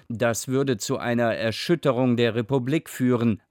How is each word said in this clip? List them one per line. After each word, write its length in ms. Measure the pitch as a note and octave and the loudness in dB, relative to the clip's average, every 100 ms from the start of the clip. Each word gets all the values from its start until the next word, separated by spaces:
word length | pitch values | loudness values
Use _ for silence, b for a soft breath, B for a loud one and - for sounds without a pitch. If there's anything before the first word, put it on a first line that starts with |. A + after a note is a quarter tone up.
| B | B
Das 400 | A2+ A#2 A2 - | -2 0 0 -2
würde 280 | C3 C#3 A#2 | 0 0 -2
zu 220 | - A#2 | -2 -4
einer 360 | A#2+ A#2+ A#2 | -2 0 0
Erschütterung 840 | E2 A2+ G#2+ - E3+ D3 A#2+ B2+ A#2+ | 0 -2 -4 -2 0 2 2 2 4
der 180 | A#2+ | 2
Republik 540 | A2 A2 C3+ B2 D#3 - | 0 -2 -2 0 -2 -4
führen, 520 | - B2 B2 A#2 G2+ - | -2 0 2 2 0 -6